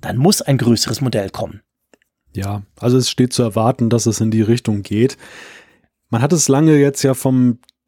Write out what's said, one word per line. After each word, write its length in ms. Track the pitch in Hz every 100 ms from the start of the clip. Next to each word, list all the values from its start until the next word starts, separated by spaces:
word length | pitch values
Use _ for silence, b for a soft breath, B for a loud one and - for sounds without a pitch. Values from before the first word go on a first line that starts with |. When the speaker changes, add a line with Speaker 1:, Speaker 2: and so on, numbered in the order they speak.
Speaker 1:
Dann 160 | 92 113
muss 260 | 170 -
ein 160 | - 135
größeres 420 | 120 110 - 113
Modell 300 | 131 110 98
kommen. 300 | - 104 98 _ _ _ _ _ _ _ 98
Speaker 2:
Ja, 260 | 98 101 98 _
also 180 | 120 131
es 120 | 120
steht 240 | - 123
zu 80 | -
erwarten, 480 | 117 113 113 - 113
dass 160 | 117 117
es 160 | 104
in 80 | 110
die 140 | 110
Richtung 400 | 107 120 - 104
geht. 340 | 101 104 135 - B B B B B B B _ _
Man 120 | 113
hat 100 | 143
es 160 | 170 -
lange 300 | 139 160 147
jetzt 240 | 143 135
ja 140 | 135 131
vom, 420 | 135 131 123 117 _ _